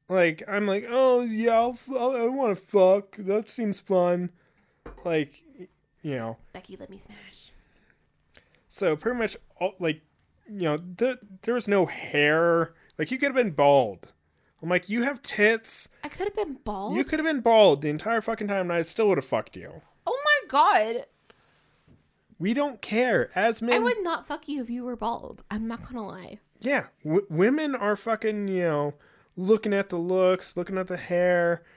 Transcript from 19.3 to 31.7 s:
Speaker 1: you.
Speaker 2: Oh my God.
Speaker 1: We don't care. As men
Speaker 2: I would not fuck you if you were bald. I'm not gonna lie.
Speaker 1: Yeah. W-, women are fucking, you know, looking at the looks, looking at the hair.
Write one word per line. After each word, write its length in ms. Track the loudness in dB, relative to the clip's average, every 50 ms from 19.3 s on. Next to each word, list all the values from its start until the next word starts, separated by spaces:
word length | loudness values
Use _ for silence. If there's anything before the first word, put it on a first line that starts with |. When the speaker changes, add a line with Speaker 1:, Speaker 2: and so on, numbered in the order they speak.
| -2 -2 -2 -4 -10
Speaker 1:
you. 260 | -18 -18 -16 -18 -20 -20 _ _ _ _
Speaker 2:
Oh 140 | -4 -4 -2 2
my 240 | 2 2 2 0 0
God. 580 | 2 4 6 6 6 4 2 2 -2 -6 -8 -10 _ _ _ _ _ _ _ _ _ _ _ _ _ _ _ _ _ _ _ _ _ _ _ _ _ -6
Speaker 1:
We 140 | -4 -2 0
don't 300 | 0 0 -2 -4 -8 -8
care. 480 | -4 0 0 2 2 2 2 0 0 0 0
As 240 | 0 0 0 -2 -2
men 120 | 0 0
Speaker 2:
I 40 | 2
would 240 | 2 2 0 0 -2
not 240 | -4 -4 -4 -6
fuck 220 | -8 -10 -10 -10 -8
you 120 | -8 -8
if 80 | -6 -6
you 160 | -8 -8 -8
were 120 | -8 -8
bald. 480 | -6 -6 -6 -6 -6 -8 -14 -16 -18 -12 -10
I'm 160 | -8 -8 -6
not 200 | -8 -8 -10 -12
gonna 200 | -12 -12 -10 -10
lie. 340 | -10 -12 -14 -16 -18 -18 -20 _ _ _ _
Speaker 1:
Yeah. 260 | -4 -2 0 0 -2 -4 _ _ -4
W-, 220 | 0 0 0 0 0
women 440 | 0 2 4 4 4 2 0 -2 -2
are 220 | -2 0 -2 -2
fucking, 520 | -2 -2 -2 -2 -2 -2 -2 -2 -2 -4 -4
you 140 | -2 0 0
know, 320 | 0 0 0 0 -2 -4 -8 _ _ _ _ _ _ _
looking 360 | -4 0 2 2 2 2 0 0
at 160 | 0 0 -2
the 80 | -4 -4
looks, 580 | -2 0 0 2 4 4 2 0 -2 -6 -8
looking 200 | -8 -8 -6 -6 -6
at 100 | -6 -6
the 80 | -8
hair. 640 | -10 -6 -4 -2 0 2 2 2 2 2 2 0 -2 -4 _